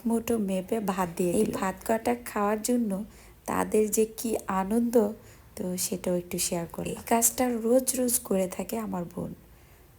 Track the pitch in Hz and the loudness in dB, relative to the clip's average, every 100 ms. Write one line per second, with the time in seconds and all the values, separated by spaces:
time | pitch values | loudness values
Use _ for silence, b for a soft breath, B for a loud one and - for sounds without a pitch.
0 | 233 226 233 233 196 190 185 226 196 190 | 0 0 0 0 0 -2 -2 -2 -2 0
1 | 180 - 175 170 214 - 190 190 - 226 | -2 0 2 4 2 0 -2 -4 -2 0
2 | 226 240 - - 202 214 214 247 220 190 | 2 0 -2 0 0 0 2 2 2 -2
3 | 220 B B B - 180 185 214 214 208 | -6 B B B -4 0 2 4 4 2
4 | 214 - 233 220 - 190 190 226 240 240 | 0 -2 -4 -4 -2 -2 2 2 4 4
5 | 208 220 B B B - 190 180 - 190 | 2 -2 B B B -8 -6 -4 -4 -2
6 | 190 180 180 175 - 175 165 - 175 - | 0 -2 -2 -4 -2 -2 -4 -6 -6 -8
7 | - 233 233 - 254 240 226 254 262 262 | 2 2 2 2 0 0 4 4 4 0
8 | 247 233 - 190 185 - 190 226 214 185 | 0 0 0 0 0 -4 -6 -4 -4 -6
9 | 170 - 170 170 - b b b b | -6 -6 -8 -10 -18 b b b b